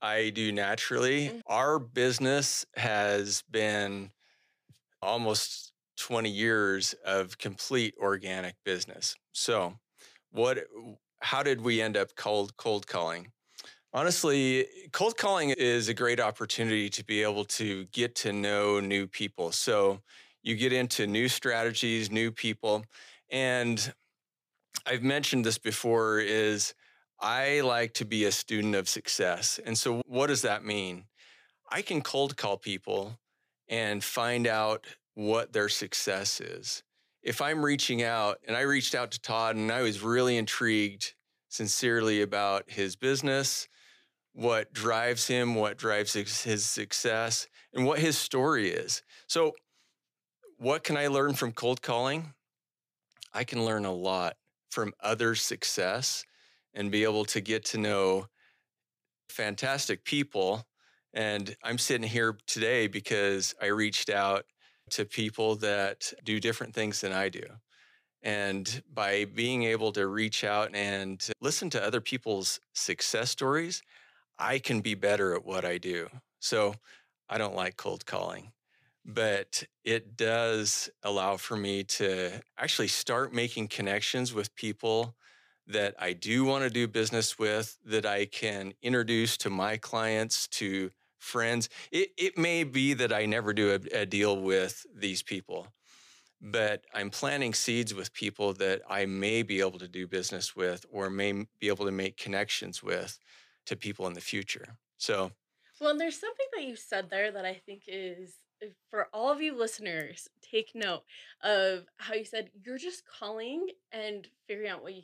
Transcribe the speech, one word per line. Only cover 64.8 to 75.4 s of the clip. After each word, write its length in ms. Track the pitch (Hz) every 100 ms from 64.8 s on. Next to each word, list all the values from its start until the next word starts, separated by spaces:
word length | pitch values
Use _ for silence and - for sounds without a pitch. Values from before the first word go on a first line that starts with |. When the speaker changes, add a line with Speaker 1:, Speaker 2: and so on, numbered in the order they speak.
| -
Speaker 1:
to 140 | -
people 520 | 101 - 107 104 110 107
that 560 | 107 101 98 104 - -
do 140 | - 107
different 360 | 113 113 113
things 260 | 113 107 101
than 100 | 98
I 180 | 95 98
do. 160 | - - 110 _ _ - _ _ _
And 600 | 117 104 101 98 98 113 -
by 320 | 123 101 101
being 400 | 101 107 117 127
able 280 | 113 113 110
to 140 | 101 98
reach 380 | 104 107 -
out 300 | 104 104 107
and 520 | 104 101 98 95 95 - 107
listen 300 | 131 - 180
to 120 | 117
other 180 | 101 117
people's 600 | 113 127 117 98 92 - -
success 560 | - - 87 - 113 123
stories, 520 | - 135 147 170 185 - - - _ _ -
I 200 | - 135
can 220 | - 117
be 140 | 101
better 400 | 104 101 104 95
at 100 | 87